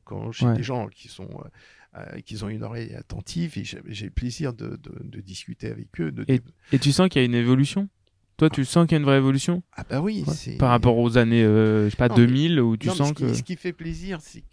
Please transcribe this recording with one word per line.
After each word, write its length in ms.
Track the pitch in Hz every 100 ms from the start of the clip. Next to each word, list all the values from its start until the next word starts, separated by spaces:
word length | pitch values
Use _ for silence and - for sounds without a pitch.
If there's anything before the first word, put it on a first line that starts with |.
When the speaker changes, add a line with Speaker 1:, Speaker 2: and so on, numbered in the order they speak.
Speaker 1:
quand 280 | - 101 110
j'ai 140 | 113 120
Speaker 2:
Ouais. 80 | 113
Speaker 1:
des 80 |
gens 240 | 117 123 104
qui 220 | - 117
sont, 180 | - 95
euh, 680 | - - - _ _ _ -
euh, 220 | 98 -
qui 200 | - 110
ont 60 | 101
une 140 | 110
oreille 300 | 110 117 113 -
attentive 600 | - 104 - 170 170 101
et 80 | 104
j'ai, 160 | - -
j'ai 180 | 104 104
le 60 |
plaisir 420 | - 123 117 147
de, 240 | 113 110 -
de, 160 | - -
de 160 | - 104
discuter 460 | 98 92 - 117 110
avec 320 | 110 110 -
eux. 100 | 160
De 120 | 123 110
Speaker 2:
Et, 100 | 127
Speaker 1:
dé- 40 | - _ _
Speaker 2:
et 80 | 135
tu 140 | 139
sens 160 | 139 185
qu'il 120 | 143
y 20 |
a 20 | 123
une 100 | 120
évolution ? 540 | 120 131 143 - 196 - _ _ _ -
Toi, 120 | 156
tu 120 | 147
Speaker 1:
Ah. 40 | 131
Speaker 2:
sens 200 | 170 170
qu'il 60 |
y 20 | 160
a 40 |
une 60 | 143
vraie 120 | 135
évolution ? 440 | 135 135 - 175 -
Speaker 1:
Ah 100 | - -
bah 100 | 135
oui, 240 | 180 214 147
Speaker 2:
Ouais. 80 |
Speaker 1:
c'est 220 | 151 - 117
Speaker 2:
Par 120 | 131
rapport 280 | 120 120 117
aux 200 | 120 117
années, 260 | 117 117
euh, 420 | 110 107 110 107 104
je 40 |
sais 80 | -
pas, 100 | 123
Speaker 1:
Non, 80 | 113
mais, 80 | 120
Speaker 2:
deux 60 |
mille, 300 | 131 160 165
où 160 | 117 113
tu 100 | -
Speaker 1:
non, 60 |
mais 40 | 185
Speaker 2:
sens 120 | 143
Speaker 1:
ce 40 |
qui, 100 | 147
Speaker 2:
que 100 | 131
Speaker 1:
ce 100 | 117
qui 140 | 123 180
fait 160 | 180
plaisir, 460 | 175 165 160 185 175
c'est 220 | - - -